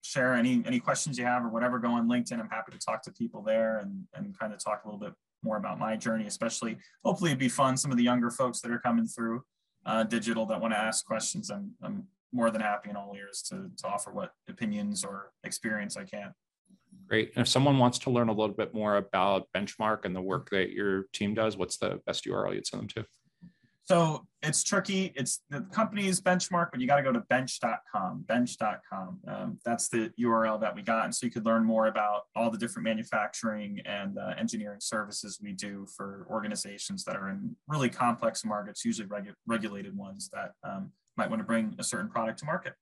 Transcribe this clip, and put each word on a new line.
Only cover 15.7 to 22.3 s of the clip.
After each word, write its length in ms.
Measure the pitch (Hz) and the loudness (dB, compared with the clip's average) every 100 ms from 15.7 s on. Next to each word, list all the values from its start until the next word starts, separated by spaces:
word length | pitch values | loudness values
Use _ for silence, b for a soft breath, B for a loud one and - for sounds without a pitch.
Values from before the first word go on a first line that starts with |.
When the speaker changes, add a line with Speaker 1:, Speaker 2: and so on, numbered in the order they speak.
| 107 104 - | -4 -4 -8
Speaker 1:
I 80 | |
can. 300 | 98 104 101 - _ _ _ - _ - - | -10 -10 -12 -16 _ _ _ -20 _ -20 -2
Speaker 2:
Great. 260 | 110 110 - | 0 2 2
And 60 | |
if 60 | - | 4
someone 300 | 131 139 135 | 6 8 8
wants 200 | 123 123 | 6 4
to 100 | - | 2
learn 180 | 120 117 | 4 4
a 40 | |
little 220 | 104 107 | 4 2
bit 200 | 101 107 | 2 -2
more 220 | 113 104 101 | 0 2 2
about 500 | 98 95 95 95 90 | 4 4 6 4 2
Benchmark 500 | - 101 - 107 107 | -4 -4 -2 0 0
and 100 | 98 | -2
the 60 | 92 | -2
work 300 | 92 90 - | 0 -2 0
that 200 | 98 92 | 0 2
your 340 | 95 101 95 95 | 0 2 0 -2
team 220 | - 104 | -2 0
does, 220 | 107 110 98 | 2 2 2
what's 200 | 92 - | -4 -2
the 240 | 98 95 | -2 -2
best 220 | - - | -4 -4
U 80 | - | -2